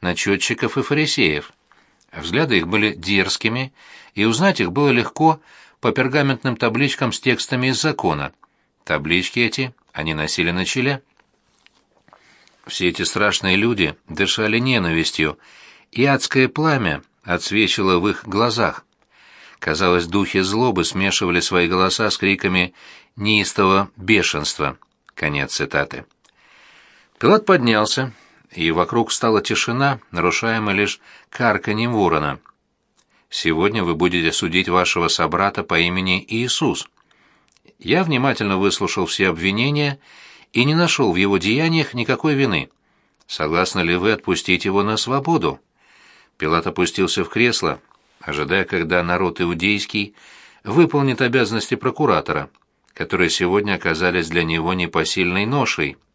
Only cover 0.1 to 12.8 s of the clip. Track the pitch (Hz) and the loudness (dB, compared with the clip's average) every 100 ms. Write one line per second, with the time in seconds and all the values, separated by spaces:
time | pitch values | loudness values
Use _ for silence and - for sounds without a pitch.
0.1 | 82 101 98 - - 120 - - 147 156 | -2 0 0 0 -2 -2 -2 -2 0 0
1.1 | - 90 73 - _ _ _ _ _ _ | 2 2 0 -6 _ _ _ _ _ _
2.1 | 82 78 107 156 101 82 104 104 - 87 | -12 -4 -2 2 2 2 0 0 -2 -2
3.1 | 98 95 - 113 120 131 - - - - | 0 0 -2 -2 -4 -6 -12 -20 -20 -12
4.1 | - 110 113 190 180 90 107 143 120 110 | -2 0 2 2 2 0 2 2 2 0
5.1 | - 160 156 - - - _ - 131 123 | 2 2 2 -4 -20 -20 _ -2 0 0
6.1 | 143 139 127 135 117 117 113 139 - 123 | 2 0 0 -4 -2 -2 0 -2 0 -4
7.1 | - 127 117 - 127 127 127 160 - 92 | -2 0 0 -2 -2 0 0 -2 0 -2
8.1 | 73 71 - _ _ _ _ - 78 76 | -2 -4 -12 _ _ _ _ -4 -4 0
9.1 | 87 90 120 117 - 127 - _ - 78 | 0 0 -2 -2 -2 -6 -10 _ -8 -4
10.1 | 76 76 - 85 90 90 131 127 135 - | -4 -4 -2 -2 -2 -2 -2 -2 -4 -8
11.1 | _ _ _ _ _ _ _ _ _ _ | _ _ _ _ _ _ _ _ _ _
12.1 | - _ _ _ _ - - | -20 _ _ _ _ -12 -2